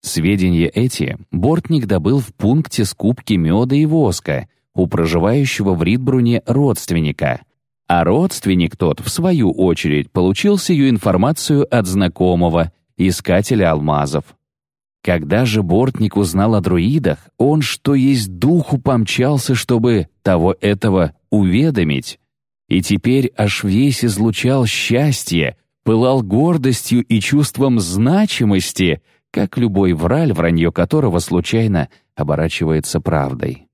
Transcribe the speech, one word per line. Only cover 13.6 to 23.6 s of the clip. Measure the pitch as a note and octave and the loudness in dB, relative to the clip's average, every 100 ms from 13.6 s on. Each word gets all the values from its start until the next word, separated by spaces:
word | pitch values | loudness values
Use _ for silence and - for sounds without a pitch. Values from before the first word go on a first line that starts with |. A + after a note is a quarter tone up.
| F2 | 2
алмазов. | D#2 D2+ D2 C#2+ D2+ - _ _ _ _ _ _ _ | 2 0 0 0 -4 -6 _ _ _ _ _ _ _
Когда | - F2 D2 G2+ B2 | -4 -2 0 0 0
же | G#2+ | 0
Бортник | F#2 F2+ C3 - G#2+ G#2 | 0 2 0 0 -2 0
узнал | F#2+ F2+ G#2 | -2 0 2
о | G#2+ | 0
друидах, | E2+ F2 F#2 D3+ A2+ D2+ _ _ | 2 0 2 0 0 -4 _ _
он | C3 D#3 | 0 2
что | C3 - - | -2 -4 0
есть | C#3 C3 C3 G2+ F2+ | 2 2 2 -2 -2
духу | B2 E3+ D3 C#3 | 2 2 0 -2
помчался, | - B2 G#2+ - B2+ C#3+ - | 0 0 0 0 0 0 0
чтобы | B2 - A#2+ A#2+ A2 D#2+ _ | -2 0 0 2 0 -2 _
того | - F2+ F2 - | 0 2 2 0
этого | G2+ G2 A2+ F#2+ D#2+ - _ | -2 0 0 2 0 -4 _
уведомить, | G#2+ F#2+ G2 D#3+ A#2+ D#2+ C#2 - - _ _ _ _ _ | 0 2 2 2 0 0 -2 -6 -18 _ _ _ _ _
и | F#2 | -2
теперь | F2 G2+ A#2 C3+ B2+ - | 0 -2 2 0 0 -2
аж | G#2 - | -2 -2